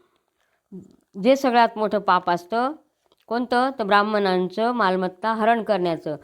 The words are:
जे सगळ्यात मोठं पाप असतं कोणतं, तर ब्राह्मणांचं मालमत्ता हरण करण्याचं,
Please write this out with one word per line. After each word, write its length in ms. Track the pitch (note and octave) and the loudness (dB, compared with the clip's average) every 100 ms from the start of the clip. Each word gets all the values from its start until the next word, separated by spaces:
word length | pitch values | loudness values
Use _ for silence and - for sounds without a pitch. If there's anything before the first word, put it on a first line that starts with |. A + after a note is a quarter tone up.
| _ _ _ _ _ _ _ F#3+ - _ _ G3+ | _ _ _ _ _ _ _ -20 -20 _ _ -2
जे 140 | G#3 C4+ | 2 2
सगळ्यात 320 | C#4 A#3+ A3+ A3 | 2 4 2 0
मोठं 220 | G#3+ G#3 | -2 -2
पाप 320 | G3+ F3+ F3+ | 0 0 0
असतं 420 | F3 F3 A3+ C4 D#4 _ _ _ _ - | -4 -4 -4 -4 -6 _ _ _ _ -6
कोणतं, 440 | A#3 A#3+ B3 C4 C4+ | -6 0 0 0 -2
तर 60 | |
ब्राह्मणांचं 880 | G3+ G3+ G#3 G#3+ G3 F#3 F3+ F3+ A#3 | 2 2 2 0 2 0 -2 -2 -2
मालमत्ता 600 | A#3+ G3 F#3 F#3 F#3 A3 | 0 0 0 -2 -4 -4
हरण 300 | A3+ A3 A#3 | 0 2 0
करण्याचं, 540 | G#3+ G3 F3+ D#3+ D#3+ C#3+ | 0 -2 -2 -4 -6 -10